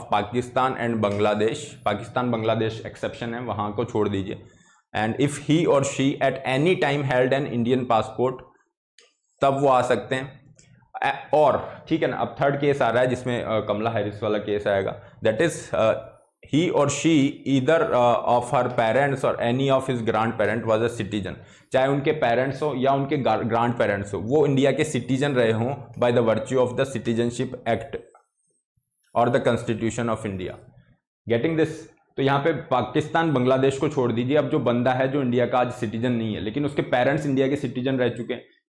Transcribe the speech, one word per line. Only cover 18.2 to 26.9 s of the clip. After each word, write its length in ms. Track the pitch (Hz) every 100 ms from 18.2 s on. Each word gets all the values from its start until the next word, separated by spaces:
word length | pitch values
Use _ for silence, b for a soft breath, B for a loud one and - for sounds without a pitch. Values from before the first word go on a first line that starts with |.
| -
of 160 | 120
her 320 | - 139 120 120
parents 480 | 113 120 139 135
or 160 | 120 -
any 300 | 117 131 135
of 120 | 135 131
his 200 | 123 110
grandparent 560 | 107 113 113 101 113 110
was 240 | 110 117
a 120 | 117
citizen। 300 | 98 104 90 73 B B B
चाहे 160 | 131 135
उनके 240 | 143 151
पेरेंट्स 500 | 151 120 117 135 143
हो 120 | 151 131
या 160 | 131
उनके 240 | 139 139 147
गा-, 280 | 113 107
ग्रैंडपेरेंट्स 720 | 107 117 120 120 107 101 101
हो, 40 | 95
वो 280 | 104 151 143
इंडिया 260 | 135 139
के 120 | 135
सिटीजन 480 | 151 127 117 131 143
रहे 200 | 123 113
हों 400 | 110 120 143 - -
by 120 | 123
the 160 | 120 113
virtue 300 | 107 - 127
of 100 | 120
the 180 | 117 135